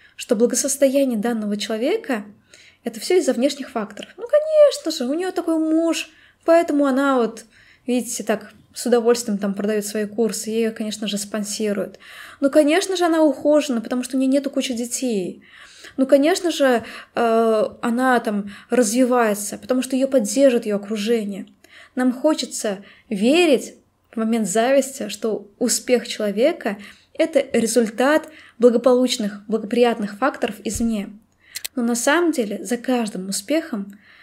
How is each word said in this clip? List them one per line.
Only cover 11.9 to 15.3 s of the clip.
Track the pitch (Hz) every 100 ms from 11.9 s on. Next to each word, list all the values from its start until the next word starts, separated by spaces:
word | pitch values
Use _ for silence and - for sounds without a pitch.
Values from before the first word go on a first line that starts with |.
| - - - - -
Ну, | 277
конечно | 285 294 330 392 370
же, |
она | 349 320
ухожена, | 311 262 285 302 294 233
потому | - 247
что | 247 262
у |
нее | 262
нету | 269 277
кучи | 269 262
детей. | 233 240 - 254 214 175